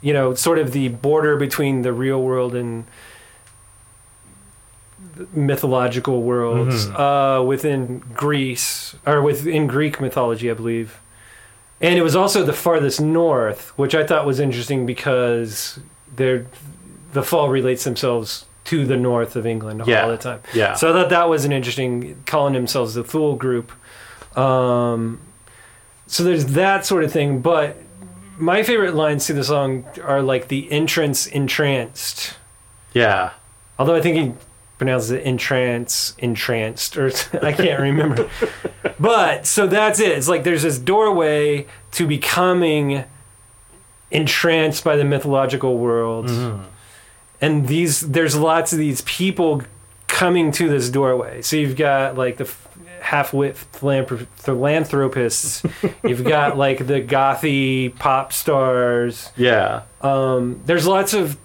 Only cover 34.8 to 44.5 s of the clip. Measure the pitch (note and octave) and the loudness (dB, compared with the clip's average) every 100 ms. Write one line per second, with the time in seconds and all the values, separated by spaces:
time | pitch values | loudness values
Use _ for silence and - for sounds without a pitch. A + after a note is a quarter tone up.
34.8 | C3 B2+ A2 B2+ C#3 B2+ - C3 B2+ A#2+ | -2 0 0 -2 -2 -2 0 0 0 -2
35.8 | A#2+ - - - B2 A2+ - A#2 A2 A#2 | -4 -4 -4 -4 -4 -4 -2 -2 -2 -6
36.8 | - - C3+ C3 - D#3 D#3 D3 F3 C#3 | -8 -2 -2 -2 -6 -2 -2 0 0 2
37.8 | C#3 C#3+ D3+ A#2+ A2+ - A3 - - - | 0 2 2 0 -2 -2 -6 -6 -12 -8
38.8 | - - E3+ A#3 F3 C#3 - - G3 G3 | -8 0 2 4 2 0 -2 0 2 4
39.8 | G#3+ G#3+ G#3 D3 C3+ F3 D3+ E3+ D#3+ C3+ | 2 4 2 2 2 0 2 0 0 -2
40.8 | B2+ G3+ A3 F#3+ D#3 D3+ D3 D3 C#3+ - | 0 2 4 4 2 2 2 0 -4 -16
41.8 | - - E3+ D3 - - F3+ F3+ E3+ D3+ | -12 -4 0 0 0 2 2 4 2 2
42.8 | C#3+ C#3 B2+ - - _ - - - - | 0 -2 -6 -16 -20 _ -20 -20 -20 -20
43.8 | _ _ _ D3+ D#3 - E3+ | _ _ _ -2 0 0 2